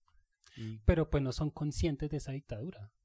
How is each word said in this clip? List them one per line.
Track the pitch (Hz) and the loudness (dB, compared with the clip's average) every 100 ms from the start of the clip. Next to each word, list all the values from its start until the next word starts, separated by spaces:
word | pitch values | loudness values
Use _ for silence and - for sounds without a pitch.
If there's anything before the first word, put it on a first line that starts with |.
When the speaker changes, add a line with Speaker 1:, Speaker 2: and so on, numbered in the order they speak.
| _ _ _ _ - - | _ _ _ _ -20 -12
Speaker 1:
Y | 110 110 | -10 2
Speaker 2:
Pero | 143 165 151 | 6 6 4
pues | 147 | 2
no | 131 | 0
son | - 151 | 0 -2
conscientes | - 147 - 170 143 151 | -2 -2 2 0 0 -2
de | 151 | -4
esa | - | -6
dictadura. | 135 - 107 160 - 104 _ | -8 -8 -8 -8 -10 -16 _